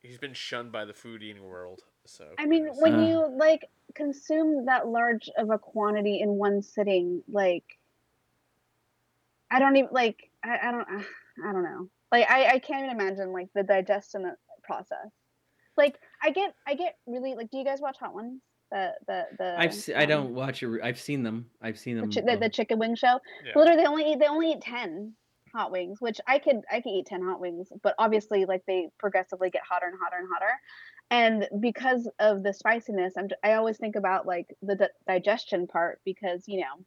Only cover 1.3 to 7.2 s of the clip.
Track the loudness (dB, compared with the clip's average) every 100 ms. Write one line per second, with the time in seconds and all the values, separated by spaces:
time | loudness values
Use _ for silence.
1.3 | -16 -16 -14 -14 -16 _ _ _ -20 -18
2.3 | -6 2 2 2 4 4 6 4 4 2
3.3 | 4 4 4 0 _ _ -6 -6 -6 -2
4.3 | 2 2 2 2 2 2 0 2 0 -2
5.3 | -4 0 0 -2 -2 0 2 0 0 0
6.3 | 2 2 0 -2 -2 2 2 2 -4